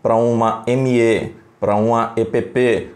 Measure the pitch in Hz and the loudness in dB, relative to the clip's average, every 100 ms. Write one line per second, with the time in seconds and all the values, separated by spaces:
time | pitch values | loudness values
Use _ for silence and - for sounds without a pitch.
0 | 113 113 117 113 113 - - 127 131 123 | 0 2 2 2 0 -2 -2 -2 0 2
1 | 117 101 - - - _ 101 104 110 117 | 2 2 -2 -12 -20 _ -2 0 2 0
2 | 113 - 110 120 - 127 123 104 - | -2 -2 -2 -2 -2 0 0 0 -4